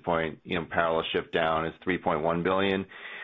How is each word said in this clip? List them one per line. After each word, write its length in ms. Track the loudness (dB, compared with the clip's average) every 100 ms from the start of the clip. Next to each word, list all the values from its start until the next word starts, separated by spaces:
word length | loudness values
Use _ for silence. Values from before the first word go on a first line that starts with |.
point, 340 | 0 0 0 -6
you 160 | -6 -4
know, 80 | -2
parallel 360 | 0 2 2 0
shift 180 | -2 -2
down 340 | 0 2 2 -2
is 80 | -4
three 160 | -2 0
point 240 | 0 0
one 220 | 2 2
billion. 420 | 2 2 2 0 -2 -10 -14 -14